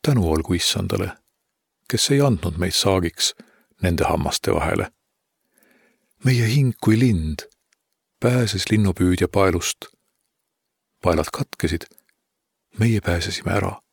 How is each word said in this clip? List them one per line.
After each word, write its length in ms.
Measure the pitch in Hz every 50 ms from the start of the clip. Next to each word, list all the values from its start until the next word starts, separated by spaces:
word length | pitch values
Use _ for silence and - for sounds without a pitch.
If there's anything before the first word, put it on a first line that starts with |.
| _
Tänu 280 | - 143 120 95 82
olgu 240 | 78 78 78 - 90
Issandale, 560 | 87 - - - - 92 92 - 95 98 95 - _ _ _ _ _ _ _ _ _ _ _ _ _ _ _
kes 200 | - 110 - -
ei 100 | 143 139
andnud 360 | 143 143 113 85 - 85 78 80
meid 140 | 90 87 -
saagiks 640 | - - 101 95 95 87 85 - - - - - _ - _ _ _ _ _ _ _ -
nende 220 | 92 85 78 76 76
hammaste 460 | 78 - - 73 - - - - -
vahele. 360 | 80 78 80 - - - - _ _ _ _ _ _ _ _ _ _ _ _ _ _ _ _ _ _ _ _ _ _ _ _ _ _ -
Meie 220 | 135 127 120 120 110
hing 240 | 117 143 139 127 110 _
kui 180 | - 107 107 110
lind 460 | 127 127 110 87 78 78 76 - - - _ _ _ _ _ _ _ _ _ _ _ _ _ _
pääses 500 | - 117 123 127 120 104 - 98 - -
linnupüüdja 580 | 110 107 104 98 90 - 92 90 92 92 95 90
paelust. 600 | - 101 98 95 85 87 - - - _ - - _ _ _ _ _ _ _ _ _ _ _ _ _ _ _ _ _ _ _ _ _ _ -
Paelad 260 | - 85 78 78 - -
katkesid, 520 | - - _ - _ - 85 85 85 - - _ _ _ _ _ _ _ _ _ _ _ _ _ _ _ _ _ -
meie 220 | 110 117 113 104
pääsesime 520 | - - 87 87 85 - - - - - 92
ära. 220 | 101 95 92 98 - _ _